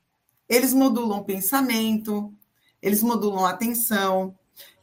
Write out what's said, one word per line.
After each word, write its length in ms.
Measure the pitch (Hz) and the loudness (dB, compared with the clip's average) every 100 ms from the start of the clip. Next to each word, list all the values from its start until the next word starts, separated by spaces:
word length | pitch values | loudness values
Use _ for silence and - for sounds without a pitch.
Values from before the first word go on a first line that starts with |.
| _ _ _ _ - | _ _ _ _ 0
eles 280 | 233 262 | 2 4
modulam 460 | 262 269 226 226 202 | 4 4 2 -2 -4
o 40 | |
pensamento, 1040 | 202 190 - 277 262 226 220 214 214 208 208 - _ _ _ _ | -4 -4 0 0 0 0 0 -2 -2 -6 -6 -14 _ _ _ _
eles 200 | 196 214 | -2 0
modulam 440 | 233 226 208 190 185 | 0 0 -2 0 0
a 40 | |
atenção. 880 | 180 233 233 - 208 190 190 190 - _ - - _ | 0 -4 -2 -2 0 0 0 -2 -10 _ -20 -20 _